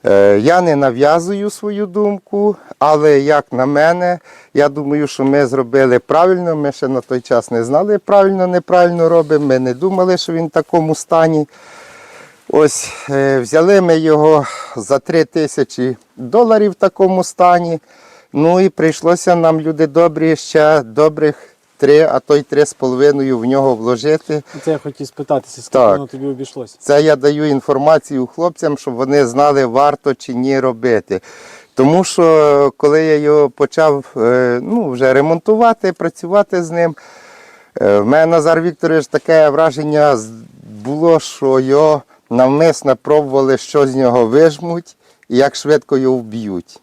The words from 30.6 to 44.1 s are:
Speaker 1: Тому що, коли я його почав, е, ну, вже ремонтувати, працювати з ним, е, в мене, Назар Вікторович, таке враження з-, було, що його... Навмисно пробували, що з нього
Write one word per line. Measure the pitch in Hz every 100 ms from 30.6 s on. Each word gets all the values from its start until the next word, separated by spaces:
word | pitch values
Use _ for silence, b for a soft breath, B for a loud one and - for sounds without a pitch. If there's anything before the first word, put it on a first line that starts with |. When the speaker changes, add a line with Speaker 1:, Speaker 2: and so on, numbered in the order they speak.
| 131 113 123 110 - 95 B B B B B
Speaker 1:
Тому | - 131 170
що, | 185 - 165 156 151 143 143 -
коли | 147 156
я | 160 151
його | 147 151 143
почав, | - 143 - 156 143 - 131
е, | 117 127 127 123
ну, | - 240 170
вже | 123 131
ремонтувати, | 131 151 165 - 220 233 220 185
працювати | 170 165 - 170 202 202 185
з | 165
ним, | 170 170 147 B B B B B B B -
е, | 101 101
в | 104
мене, | 151 160
Назар | 165 156 165
Вікторович, | 170 156 165 160 139
таке | 147 - 160 151
враження | 143 160 135 151 151 147 127
з-, | 110 113 117 - - 107
було, | 113 147 165 160
що | - - 135 131
його... | 131 143 156 147 - b _
Навмисно | 120 127 143 165 147 139 127
пробували, | - 151 143 135 135 131
що | - 147 135
з | 131
нього | 127